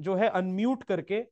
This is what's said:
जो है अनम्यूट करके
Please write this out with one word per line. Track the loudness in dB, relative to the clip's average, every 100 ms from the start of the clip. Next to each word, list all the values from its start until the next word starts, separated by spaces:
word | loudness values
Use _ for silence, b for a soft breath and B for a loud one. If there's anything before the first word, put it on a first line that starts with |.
जो | -2
है | 2 2
अनम्यूट | 2 -2 0 0 0
करके | -2 -4 -2 -4 -4